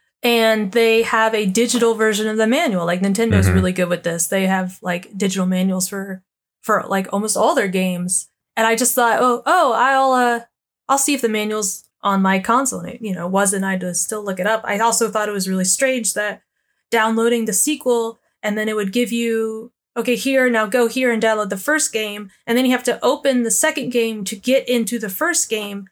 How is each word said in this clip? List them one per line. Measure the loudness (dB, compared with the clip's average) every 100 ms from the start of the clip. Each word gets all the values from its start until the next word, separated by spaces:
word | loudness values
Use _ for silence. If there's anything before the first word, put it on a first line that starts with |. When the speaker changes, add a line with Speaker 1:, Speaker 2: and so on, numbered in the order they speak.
| _ _
Speaker 1:
And | 0 2 4 2 0
they | 2 4 4
have | 2 2 2
a | 0 0
digital | 0 0 2 2 2
version | 0 0 -2
of | 0
the | 2
manual. | 2 0 0 -2
Like, | 0
Nintendo's | 0 0 2 4 4
Speaker 2:
Mm-hmm. | 4
Speaker 1:
really | 2
good | 0 -2
with | -2
this. | -2 -4 -2
They | 0 0
have, | 0 -2 -6
like, | -6 -6 -6 -4
digital | -2 0 0
manuals | 2 0 0 -4
for, | -6 -8 -12 -16 _ _ _
for, | 0 0 0
like, | -2 -2
almost | -2 -2 2
all | 2 2
their | 0
games. | 0 -2 -2 -4 -4 -6 _ _ -2
And | 0
I | 2
just | 2
thought, | 2 2 4
"Oh, | 2 2 2
oh, | 2 4 4
I'll, | 2 4 4
uh, | 4 2 0 -4 _ _ _ -2
I'll | 0
see | 2 0
if |
the | 0
manual's | -2 -2 -2 -4 -8 -14 _
on | 0 2
my | 2 2
console." | 2 2 0 -4
And | -8
it, | -10
you | -8 -6
know, | -2
wasn't. | 0 0 0 -2
I |
had | -2
to | -4 -4
still | -6 -6
look | -6 -4
it | 0
up. | -2
I | -2 0
also | 0 0 0
thought | 0 -2
it |
was | -4 -4
really | -2 -2
strange | 0 0 0 -2
that | -4 -4 -6 _ _ _ _ _
downloading | 0 2 2 2 0 0
the |
sequel | -2 -2 -2 0 0 -2 -8 _ _
and | -4 -2
then | -2
it | -2
would | -2
give | 0 0
you, | 0 -2 -2 -2 -6 -12 _ _ -6
"Okay, | -2 -2
here, | 0 2 2
now | 2 2
go | 2 0
here | 0 0
and | 2
download | 2 0 -2
the | -4
first | -2 0 0
game." | -4 -6 -8 -14 -14 -2
And | 2
then | 2
you |
have | 2
to | 0 0
open | 0 0 2 0
the | 0
second | 0 0 -2 -2
game | -2 -2 -4 -8
to | -6
get | 0 0 2
into | 0 0 -4
the | -6
first | -4 -2 -2 -2
game, | -4 -6 -10 -14